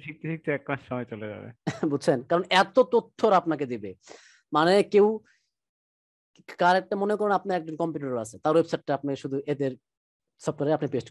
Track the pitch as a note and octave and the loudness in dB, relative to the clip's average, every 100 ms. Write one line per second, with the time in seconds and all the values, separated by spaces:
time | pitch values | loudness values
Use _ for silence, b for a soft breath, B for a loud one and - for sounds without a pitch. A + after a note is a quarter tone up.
0 | C#3+ D3+ D#3 D#3+ D#3 C#3 - C3+ - B2+ | -18 -12 -8 -6 -4 -4 -4 -6 -6 -8
1 | A#2 G#2+ G#2+ G2 G#2 - - - D#3+ C#3 | -8 -10 -12 -12 -16 -10 -8 -4 -2 0
2 | - C3 - E3+ F#3 F3+ F#3+ C4 B3 A#3 | 0 0 0 -2 2 2 2 2 2 2
3 | - - A3 F#3 E3+ C#3+ C3+ A#2 G2 F2+ | -2 -2 2 2 2 -4 -4 -8 -10 -16
4 | B B B B B D3+ E3 G3+ G3 G3+ | B B B B B 0 4 4 4 4
5 | G#3 A3 _ _ _ _ _ _ _ _ | 4 2 _ _ _ _ _ _ _ _
6 | _ _ _ _ - - F3 F#3 F#3 G3+ | _ _ _ _ -12 0 4 4 0 -4
7 | G3+ G3+ G#3 F#3+ G3 F3+ D#3+ D#3 E3 D3+ | -2 -2 0 0 -2 -4 -4 -6 -6 -6
8 | C#3 A#2+ A2 G#2+ D3+ E3 - - - C3+ | -6 -6 -8 -4 2 2 2 -2 -4 -4
9 | C#3+ C3+ C#3 C3+ D3 C3+ C3+ B2+ _ _ | -4 -4 -2 -2 -2 -2 -2 -4 _ _
10 | _ _ _ _ - D3 C#3+ D#3 D3 B2+ | _ _ _ _ -6 -2 -2 -2 -2 -4
11 | - | -6